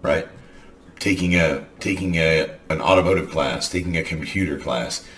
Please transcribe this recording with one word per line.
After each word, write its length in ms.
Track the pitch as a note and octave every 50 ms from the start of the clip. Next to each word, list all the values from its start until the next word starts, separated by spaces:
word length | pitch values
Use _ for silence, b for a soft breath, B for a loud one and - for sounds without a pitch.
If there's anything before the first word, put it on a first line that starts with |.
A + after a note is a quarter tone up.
right? 260 | - C#2 D2+ E2 - - - B B B B B B B B B - - - -
Taking 380 | - G2+ F#2+ E2+ F2+ F2+ F2
a, 300 | F2 E2 D#2 D2 C#2 - - - -
taking 360 | - - F#2+ F#2 F#2+ F#2 F2
a, 380 | E2 D#2+ E2 D#2+ D#2+ - - - - - -
an 100 | D#2+ D#2
automotive 500 | - F2 F#2+ F#2+ E2+ F2+ F#2+ F2+ - -
class, 380 | - D#2+ C#2+ C2+ - - - -
taking 280 | - F2+ E2 F2+ E2+
a 60 | E2
computer 560 | D#2+ - E2 D#2 - - - G2 F#2+ D#2 C#2+ C#2
class, 480 | - C#2 A#1+ A#1 A#1 - - - B B B